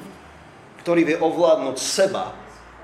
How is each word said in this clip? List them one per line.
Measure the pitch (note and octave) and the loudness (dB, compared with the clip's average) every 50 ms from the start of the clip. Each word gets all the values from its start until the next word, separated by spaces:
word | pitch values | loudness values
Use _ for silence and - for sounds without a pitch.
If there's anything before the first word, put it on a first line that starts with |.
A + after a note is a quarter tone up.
| - - - - - - - - - - - - - - - - - | -16 -18 -20 -20 -20 -20 -20 -20 -20 -20 -20 -20 -20 -20 -20 -10 -4
ktorý | E3+ E3+ E3+ D#3+ | 0 2 2 2
vie | D3 - - | 2 0 0
ovládnuť | D#3+ D#3+ D3 D#3+ F3 E3 D#3+ C3+ C3+ C3+ B2+ | 0 -2 0 2 4 4 4 2 0 -4 -6
seba, | - - - - G3 F#3+ - - G2 F#2 F#2 - - - - - - - - - - | -6 -6 -4 0 0 0 0 0 -4 -8 -8 -12 -16 -20 -20 -20 -20 -20 -20 -20 -20